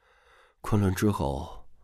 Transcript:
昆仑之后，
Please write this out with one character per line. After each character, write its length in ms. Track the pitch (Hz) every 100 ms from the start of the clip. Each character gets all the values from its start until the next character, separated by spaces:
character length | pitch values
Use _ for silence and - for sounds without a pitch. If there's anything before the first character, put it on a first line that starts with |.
| _ _ _ _ _ _
昆 200 | - 104
仑 140 | 98 92
之 160 | 107
后， 540 | 98 71 67 78 - - -